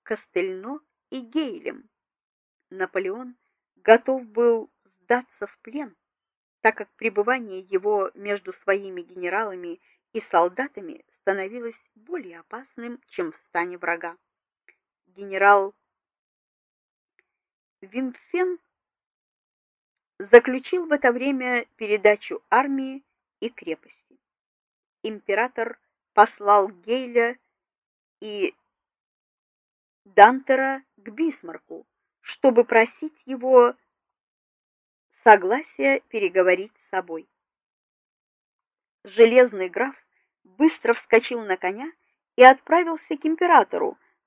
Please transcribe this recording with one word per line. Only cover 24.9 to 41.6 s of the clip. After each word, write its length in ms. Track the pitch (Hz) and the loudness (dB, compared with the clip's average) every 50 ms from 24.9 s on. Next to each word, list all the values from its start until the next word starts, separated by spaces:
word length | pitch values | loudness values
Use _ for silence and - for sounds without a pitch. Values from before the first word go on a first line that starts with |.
| _ _ - | _ _ -12
Император 760 | 220 220 202 _ - 196 214 233 254 - - 226 233 - _ _ _ _ _ _ _ - | -12 -12 -12 _ -6 -4 -2 -2 -4 -4 -8 -8 -8 -10 _ _ _ _ _ _ _ 4
послал 560 | 208 208 - - - 208 202 208 202 190 208 | 4 4 4 2 -6 0 2 4 4 2 0
Гейля 680 | 190 175 170 214 233 262 262 240 240 240 233 233 247 _ _ _ _ _ _ _ _ _ _ _ _ _ _ _ _ - | -6 -12 -8 -6 -6 -4 -4 -2 -2 -2 -2 -2 -4 _ _ _ _ _ _ _ _ _ _ _ _ _ _ _ _ -18
и 360 | 208 214 208 202 190 - - _ _ _ _ _ _ _ _ _ _ _ _ _ _ _ _ _ _ _ _ _ _ _ _ _ _ _ _ _ _ | -16 -12 -8 -6 -6 -8 -8 _ _ _ _ _ _ _ _ _ _ _ _ _ _ _ _ _ _ _ _ _ _ _ _ _ _ _ _ _ _
Дантера 800 | 196 190 202 202 226 262 269 269 - 262 262 269 269 269 269 269 _ _ | _ 6 8 8 8 8 2 -2 -2 -2 0 0 -4 -6 -8 _ _ _
к 140 | _ 196 - | _ -20 -18
Бисмарку, 760 | 208 240 320 320 - - - 170 160 160 _ - 165 165 - _ _ _ _ _ _ _ | -8 -6 -6 -6 -6 -8 -16 -18 -18 -18 _ -20 -20 -20 -20 _ _ _ _ _ _ _
чтобы 420 | _ - - - - 262 233 233 233 | _ -20 -10 0 2 2 4 4 2
просить 580 | - 233 226 226 226 - - 311 311 _ _ _ | 4 4 2 2 2 -2 -14 -14 -14 _ _ _
его 500 | 254 269 247 240 262 262 247 240 240 - _ _ _ _ _ _ _ _ _ _ _ _ _ _ _ _ _ _ _ _ _ _ _ _ _ _ _ _ _ - | -14 -12 -6 -2 4 6 6 6 6 2 _ _ _ _ _ _ _ _ _ _ _ _ _ _ _ _ _ _ _ _ _ _ _ _ _ _ _ _ _ 8
согласия 760 | 226 214 196 175 185 226 285 311 - _ - 269 277 269 269 _ _ | 8 8 8 6 0 -2 -4 -4 -10 _ -2 0 0 0 0 _ _
переговорить 640 | - 220 202 175 175 190 180 185 180 180 196 220 _ | -6 -4 -4 -2 0 2 2 2 2 0 -2 -12 _
с 160 | _ _ - | _ _ -8
собой. 400 | - 185 175 175 165 160 147 _ _ _ _ _ _ _ _ _ _ _ _ _ _ _ _ _ _ _ _ _ _ _ _ _ _ _ _ _ _ _ _ _ _ _ _ | -8 -8 -8 -8 -12 -14 -14 _ _ _ _ _ _ _ _ _ _ _ _ _ _ _ _ _ _ _ _ _ _ _ _ _ _ _ _ _ _ _ _ _ _ _ _
Железный 640 | 202 190 214 233 226 240 254 247 240 214 190 185 180 | -8 4 4 4 6 8 6 4 4 2 -8 -8 -8
граф 260 | 175 196 254 277 269 - _ _ _ _ _ _ _ _ _ | -4 -4 -6 -6 -6 -14 _ _ _ _ _ _ _ _ _
быстро 520 | 185 185 202 294 320 - - - 233 233 | _ _ 0 0 0 0 0 -2 -2 -2
вскочил 460 | - - - 226 226 240 - 254 233 220 | -2 0 2 2 2 2 2 -10 -10 -6
на 120 | 202 185 | -6 -6
коня 320 | 185 | -4